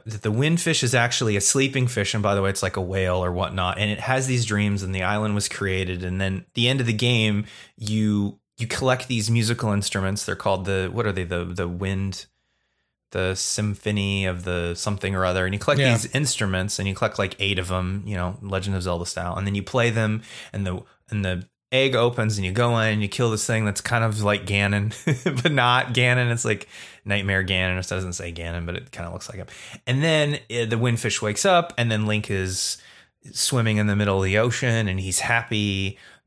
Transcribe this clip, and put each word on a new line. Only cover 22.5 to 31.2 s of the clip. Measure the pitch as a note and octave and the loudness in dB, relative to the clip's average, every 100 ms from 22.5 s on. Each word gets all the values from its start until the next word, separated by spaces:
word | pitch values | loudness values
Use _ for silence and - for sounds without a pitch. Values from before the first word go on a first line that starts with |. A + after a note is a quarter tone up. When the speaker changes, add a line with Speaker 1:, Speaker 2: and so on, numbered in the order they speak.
Speaker 1:
go | G2+ A#2+ A#2 | 2 2 2
in | A2 | 2
and | G#2+ | 2
you | G2+ | 0
kill | - A#2+ | 0 0
this | G#2+ - | 0 0
thing | A2+ | 0
that's | G#2+ G2 | 0 -2
kind | - A#2+ | 0 2
of | A2+ G#2+ | 2 2
like | G#2 G#2 | 2 2
Ganon, | F#2+ G2+ G2+ G2+ G#2+ - - B2+ E3 | 2 2 4 2 0 -2 -2 0 0
<laughs> | C3 | 0
but | E3 | 2
not | C#3 B2 B2+ B2+ | 4 4 4 2
Ganon. | B2 B2 B2 A#2+ | 2 4 4 2
It's | A#2 | 0
like | A#2 G2+ - - - - G2+ | 0 -2 -6 -18 -20 -10 -4
Nightmare | G2+ G2 F#2+ | -2 2 2
Ganon. | F#2 F#2 F#2 F#2 | 2 2 2 0
It | F#2 | -2
doesn't | F#2 F#2 | -4 -4
say | F2 F2 | -6 -8
Ganon, | E2+ E2+ E2+ E2+ | -8 -6 -6 -6
but | F2 | -8
it | - | -10
kinda | - E2+ | -10 -10
looks | F2+ - | -10 -12
like | F#2+ | -12
him. | F2+ - - - - | -14 -16 -18 -10 -2
And | C3 | 0
then, | D#3+ D#3 D3 | 4 4 2
uh, | D3 - A#2 A2 | -2 -4 -2 0
the | A2+ | 2
Windfish | B2 A#2 A2+ - | 2 2 0 0